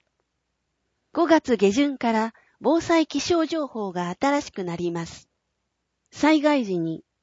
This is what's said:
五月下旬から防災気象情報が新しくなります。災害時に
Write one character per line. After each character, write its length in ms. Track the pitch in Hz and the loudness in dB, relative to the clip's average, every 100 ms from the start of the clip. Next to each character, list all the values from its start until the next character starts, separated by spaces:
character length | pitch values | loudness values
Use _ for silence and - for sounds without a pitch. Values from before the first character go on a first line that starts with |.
| _ _ _ _ _ _ _ _ _ _ _ | _ _ _ _ _ _ _ _ _ _ _
五 140 | - 330 | -2 4
月 300 | 311 - 226 | 4 4 2
下 160 | 196 | 2
旬 260 | 214 285 262 | 2 0 0
か 140 | 233 | -2
ら 220 | 220 226 - _ _ | 0 -2 -8 _ _
防 200 | 233 330 | 0 0
災 260 | - 330 320 | 2 2 2
気 140 | 285 | -4
象 240 | - 339 | -2 0
情 220 | 320 330 277 | 0 -2 -6
報 260 | 226 196 | -6 -6
が 220 | 180 175 180 | -6 -6 -2
新 200 | 277 285 | 0 -2
し 120 | - | -4
く 120 | - | -10
な 120 | 175 170 | -8 -4
り 140 | 175 | -4
ま 160 | 170 165 | -4 -10
す。 220 | - _ _ _ _ _ _ _ _ _ | -14 _ _ _ _ _ _ _ _ _
災 300 | - 285 311 | 0 2 4
害 240 | 302 285 | 2 0
時 140 | 208 180 | 0 -2
に 240 | 165 160 _ _ | -4 -6 _ _